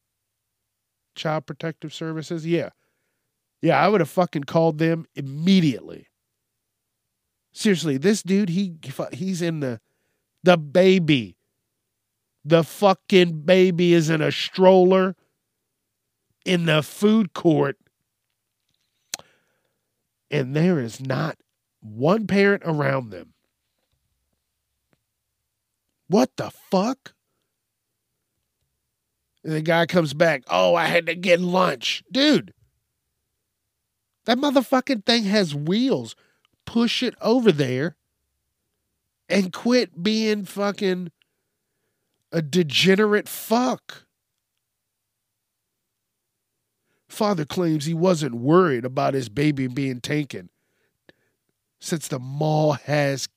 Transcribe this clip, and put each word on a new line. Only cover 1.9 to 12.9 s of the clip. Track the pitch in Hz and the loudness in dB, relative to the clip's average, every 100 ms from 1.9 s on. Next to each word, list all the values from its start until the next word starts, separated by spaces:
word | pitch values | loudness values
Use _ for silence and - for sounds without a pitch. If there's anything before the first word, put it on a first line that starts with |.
Services? | - 160 160 147 170 160 | -12 -10 -10 -10 -8 -2
Yeah. | 170 101 - _ _ _ _ _ _ _ _ | -2 -4 -12 _ _ _ _ _ _ _ _
Yeah, | 160 139 | 0 2
I | 175 | 4
would | 208 | 2
have | 156 | 0
fucking | - 180 151 | -2 -2 -4
called | 143 165 165 151 | -2 0 0 0
them | 165 165 - - | -2 -2 -8 -12
immediately. | 139 143 170 190 160 104 78 82 - _ _ _ _ _ _ _ _ _ _ _ _ _ _ | -12 -2 2 4 4 0 -8 -20 -20 _ _ _ _ _ _ _ _ _ _ _ _ _ _
Seriously, | - 214 175 156 135 | -2 0 0 0 0
this | 175 214 | 0 0
dude, | 170 190 208 | 0 -2 0
he, | 170 196 160 | -2 -4 -8
fu-, | - - - | -14 -12 -12
he's | 127 190 175 | -8 -8 -4
in | 170 160 | -4 -4
the, | 135 113 _ _ _ _ _ _ | -6 -8 _ _ _ _ _ _
the | 175 175 | 2 4
baby. | 151 175 190 190 156 139 98 - _ _ _ _ _ _ _ _ _ _ | 2 2 4 4 2 0 -2 -14 _ _ _ _ _ _ _ _ _ _
The | 147 165 | 2 2
fucking | 151 - 202 | 2 2 2